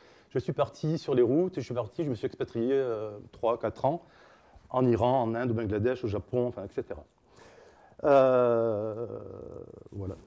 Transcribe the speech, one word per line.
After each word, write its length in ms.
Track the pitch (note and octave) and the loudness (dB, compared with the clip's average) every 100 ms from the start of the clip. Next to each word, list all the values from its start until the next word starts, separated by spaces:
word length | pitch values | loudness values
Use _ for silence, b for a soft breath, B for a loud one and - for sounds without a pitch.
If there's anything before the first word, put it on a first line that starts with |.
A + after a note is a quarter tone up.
| b b b | b b b
je 100 | C3+ | -6
suis 140 | - | -4
parti 440 | C#3 C#3 - D#3 E3 | -2 -2 -2 -4 -2
sur 180 | - B2 | 0 2
les 60 | |
routes, 360 | A#2 D3 F#3 D#3 | 4 4 0 -4
et 40 | |
je 40 | B2 | -6
suis 100 | A#2+ | -6
parti, 300 | G#2+ - D3 | -6 -4 -4
je 40 | |
me 60 | A2+ | -4
suis 120 | - | -6
expatrié, 440 | - A#2+ A#2 A#2+ | -6 -6 -2 0
euh, 460 | C3+ B2+ A2 G#2+ G#2 - | 0 0 -4 -6 -12 -16
trois, 260 | - A2+ A#2+ | -2 0 0
quatre 240 | A2 - | -2 0
ans, 220 | C3+ E3+ - b b b b b b | 0 -2 -6 b b b b b b
en 140 | C3 B2+ | 2 4
Iran, 380 | A2 A#2+ C3 | 4 4 2
en 100 | A2+ | 2
Inde, 160 | A#2 B2 | -2 -2
au 60 | A2+ | -2
Bangladesh, 480 | G#2+ G#2 A#2 B2+ | 0 0 0 0
au 40 | G#2+ | -4
Japon, 380 | G#2 - B2 B2 | -4 -4 -2 -2
enfin, 180 | - | -4
et 40 | G2 | -10
cetera. 360 | - - D#2 - _ _ B B B B B B B | -8 -8 -10 -16 _ _ B B B B B B B
Euh, 1040 | D3+ C#3 C3 B2+ B2 A#2 A2+ G#2 A2 G#2+ A2 G#2+ G2 G2 - - - - - | 6 6 8 6 4 4 2 0 -4 -6 -8 -10 -12 -14 -14 -14 -16 -18 -14
voilà, 240 | G2+ F#2 - | -10 -8 -10